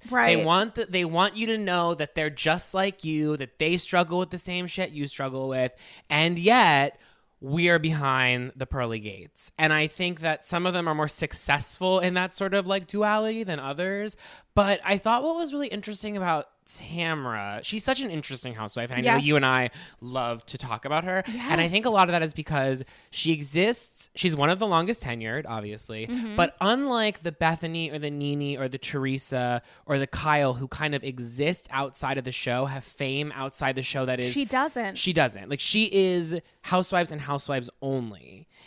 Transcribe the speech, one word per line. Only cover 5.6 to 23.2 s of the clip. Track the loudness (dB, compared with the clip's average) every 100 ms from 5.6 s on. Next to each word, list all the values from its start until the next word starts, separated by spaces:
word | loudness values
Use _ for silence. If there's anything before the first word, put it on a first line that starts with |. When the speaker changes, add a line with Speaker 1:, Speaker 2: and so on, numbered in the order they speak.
| 0 -2 -18 -20 -2
Speaker 2:
and | 2 2 4
yet | 6 8 8 6 4 -2 -18 _ _ _
we | -4 2 4
are | 6
behind | 4 0 2 4 4 2 -2
the | -6 -6
pearly | -2 -2 -2
gates. | -6 -12 -16 -12 -12 0
And | 2
I | 4 2
think | -2 -4 -2
that | -2 -2
some | -2 0 0
of |
them | 0 0
are |
more | 0 0
successful | -2 -4 -2 0 0 0 -2 2 2
in | 2
that | 0 -2
sort | -2 0
of, | 0 0
like, | -2 -2
duality | 0 2 2 0 -2
than | -4 -6
others. | -4 -4 -4 -4 -6 -10 -16 -20 _
But | 2 4 2
I | 2 0
thought | 2 2
what | 2 -2
was | -2
really | -4 -4
interesting | -6 -6 -6 -6 -2
about | 0 0 -2 _ -10
Tamra, | -10 -8 -4 -2 -2 -2 -4 -6 -6
she's | -6 -2
such | -2 -2
an | -2
interesting | -6 -6 -8 -8
housewife, | -8 -6 -6 -4
and | 0
I |
know | 2 4
Speaker 1:
Yes. |
Speaker 2:
you | 4 4
and |
I | 6 4 2 -4 -16 -16
love | -8 -4 -4 -4 -8
to | -12
talk | -8 -6
about | -2 -2
her. | 0 -2 -4
And | -6 0 2
I | 2
think | 2
a | 4
Speaker 1:
Yes. |
Speaker 2:
lot | 4 4
of |
that | 4
is | 0
because | -2 -2 0 2 0 -6 -16 _
she | -2